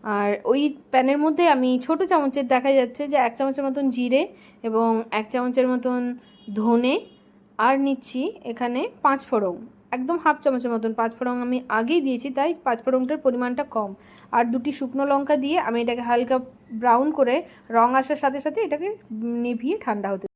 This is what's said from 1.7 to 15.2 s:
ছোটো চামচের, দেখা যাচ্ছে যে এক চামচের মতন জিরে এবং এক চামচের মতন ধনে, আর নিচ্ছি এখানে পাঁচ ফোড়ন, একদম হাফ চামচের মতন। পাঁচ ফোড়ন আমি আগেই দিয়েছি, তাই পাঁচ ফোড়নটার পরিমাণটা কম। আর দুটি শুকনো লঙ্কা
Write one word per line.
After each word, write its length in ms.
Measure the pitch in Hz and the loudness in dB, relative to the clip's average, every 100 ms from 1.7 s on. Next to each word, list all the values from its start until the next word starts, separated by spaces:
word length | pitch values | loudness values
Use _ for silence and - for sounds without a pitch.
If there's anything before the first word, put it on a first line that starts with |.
| 254 | 0
ছোটো 180 | 254 320 381 | 0 -2 2
চামচের, 340 | 349 269 269 247 | 2 2 -2 0
দেখা 180 | 254 269 269 | 2 4 2
যাচ্ছে 240 | 247 247 285 | 2 -4 0
যে 60 | 285 240 | 2 0
এক 60 | 233 | 0
চামচের 260 | 269 269 277 | -2 -2 -4
মতন 180 | 269 277 | 0 -2
জিরে 260 | 240 247 262 370 - - _ 226 | 0 2 2 2 -6 -20 _ -2
এবং 220 | 220 226 226 226 - | 0 2 0 -2 -6
এক 60 | 214 | -4
চামচের 340 | 254 247 254 254 | -4 0 2 2
মতন 280 | 254 254 247 247 247 - _ - 202 | 0 -2 -2 -4 -8 -16 _ -8 -2
ধনে, 320 | 220 233 247 359 - - _ _ _ - | 2 4 2 0 -4 -20 _ _ _ 0
আর 160 | 226 269 | 2 2
নিচ্ছি 360 | 277 269 - 254 320 - - | 0 -2 -6 -6 -6 -6 -12
এখানে 300 | 233 247 247 440 - | -6 -4 -2 -4 0
পাঁচ 140 | 285 269 - | 0 0 0
ফোড়ন, 260 | 226 190 175 - - _ | -2 0 -6 -14 -20 _
একদম 220 | 254 262 339 | -6 -4 0
হাফ 140 | 330 302 | 0 0
চামচের 280 | 294 254 240 | 0 -2 -2
মতন। 160 | 233 226 226 | -2 -4 -2
পাঁচ 120 | 226 233 | -4 -2
ফোড়ন 200 | 247 247 247 | -4 -4 -4
আমি 100 | 254 254 220 | -4 -2 -2
আগেই 220 | 233 339 | 0 0
দিয়েছি, 220 | 269 247 269 262 | 0 -4 -4 -2
তাই 140 | 302 330 | -2 -2
পাঁচ 120 | 262 233 | -4 -2
ফোড়নটার 360 | 262 262 254 302 | 0 0 0 0
পরিমাণটা 380 | 269 247 247 247 277 | 0 0 -4 -4 -4
কম। 160 | 226 202 196 - - - | -6 -6 -10 -20 -20 -2
আর 80 | 233 240 | 0 2
দুটি 180 | 254 269 277 | 0 -4 -6
শুকনো 240 | 254 269 285 | -6 -2 2
লঙ্কা 240 | 277 | 0